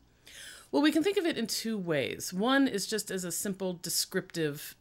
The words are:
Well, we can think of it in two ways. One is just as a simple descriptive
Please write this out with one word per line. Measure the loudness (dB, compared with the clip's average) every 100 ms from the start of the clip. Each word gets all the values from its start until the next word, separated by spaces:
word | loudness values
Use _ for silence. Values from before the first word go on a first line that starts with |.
| _ _ -20 -20 -18 -18 -2
Well, | 4
we | 6
can | 6
think | 4 2
of | 2
it | 0
in | -2
two | -2 -2 -2
ways. | 0 0 0 -4 -6
One | 0 4 4 4
is | 2 -4
just | -4 -4
as | -6
a | -4
simple | -4 -4 -2 -4 -4
descriptive | -4 -2 0 -4 -4 -2 -2 -2 -12 -14